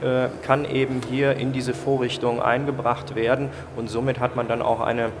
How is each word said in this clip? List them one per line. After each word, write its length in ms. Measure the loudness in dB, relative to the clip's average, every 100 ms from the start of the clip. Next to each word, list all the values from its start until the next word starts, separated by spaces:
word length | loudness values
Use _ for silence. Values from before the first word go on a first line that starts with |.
äh, 240 | 2 2 0 -2 0
kann 180 | 2
eben 380 | 2 0 0 0 -2
hier 260 | 2 2 2
in 160 | 0
diese 220 | 0 -2
Vorrichtung 680 | -2 0 2 0 0 0 2
eingebracht 760 | 2 2 0 -2 0 -2 -4 -2
werden 340 | 2 2 0 -6 -12 -8
und 140 | -4
somit 300 | -2 -2 0
hat 160 | -2 -2
man 120 | -2
dann 140 | 0
auch 200 | 0 0
eine 280 | 0 0 -2 -2